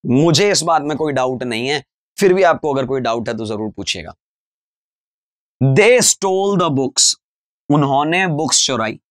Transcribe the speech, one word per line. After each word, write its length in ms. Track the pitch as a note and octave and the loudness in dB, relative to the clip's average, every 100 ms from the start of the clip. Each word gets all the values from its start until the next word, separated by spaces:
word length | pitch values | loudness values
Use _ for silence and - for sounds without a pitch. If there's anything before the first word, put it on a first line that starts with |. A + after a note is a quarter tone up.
मुझे 460 | - B2+ E3 D#3+ G#3 | 0 2 4 4 2
इस 100 | F3+ | 0
बात 180 | E3 D#3+ | 0 -2
में 140 | C#3+ D3 | -2 -4
कोई 160 | D#3 | -2
डाउट 300 | C3 C3 B2+ | -2 -2 -4
नहीं 240 | B2 A2+ B2+ | -6 -4 -2
है, 160 | D3 - _ _ - | -4 -6 _ _ 0
फिर 160 | F#3+ | 2
भी 100 | F#3 | 4
आपको 300 | F3 D3+ D3+ | 4 2 0
अगर 120 | C3+ B2+ | -2 -2
कोई 160 | C3+ | -2
डाउट 280 | A#2 A#2 G#2+ | -2 -4 -4
है 60 | A2+ | -6
तो 80 | G#2+ | -6
जरूर 260 | G#2+ G#2+ | -6 -8
पूछिएगा। 420 | G2 F#2+ F#2 D#2+ - _ _ _ _ _ _ _ _ _ _ _ _ _ _ | -8 -8 -8 -10 -20 _ _ _ _ _ _ _ _ _ _ _ _ _ _
They 340 | C3+ C3+ G#3+ B3 - | 2 4 6 4 4
stole 520 | - G3 F#3+ G3 G3 | 0 -2 0 0 0
the 120 | E3+ C3+ | 0 0
books, 360 | C3 - - - _ _ _ _ - | -2 0 -2 -2 _ _ _ _ 0
उन्होंने 560 | D3 C#3+ C#3 D3+ F3 F#3+ | 0 2 0 0 0 -2
बुक्स 380 | D3 D3+ - - | -2 -2 -2 -2
चुराई। 340 | B2 A2 - _ | -2 -4 -8 _